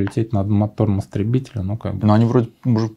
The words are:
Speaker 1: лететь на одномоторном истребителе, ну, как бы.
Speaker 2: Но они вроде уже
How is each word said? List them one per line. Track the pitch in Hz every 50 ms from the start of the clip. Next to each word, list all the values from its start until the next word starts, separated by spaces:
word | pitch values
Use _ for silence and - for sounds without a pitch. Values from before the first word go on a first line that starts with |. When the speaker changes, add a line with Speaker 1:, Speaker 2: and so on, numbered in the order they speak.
| 98
Speaker 1:
лететь | 101 - - 113 - -
на | 101
одномоторном | 95 101 107 101 104 107 - - 110 104 101 98
истребителе, | 98 - - 104 98 110 120 131 131 - - 107
ну, | 92 92 104 113
как | - 95 98
бы. | 95 98
Speaker 2:
Но | 107 104
они | 107 117
вроде | 113 120 127 117 117 - _ -
уже | 131 120 110 113 110 110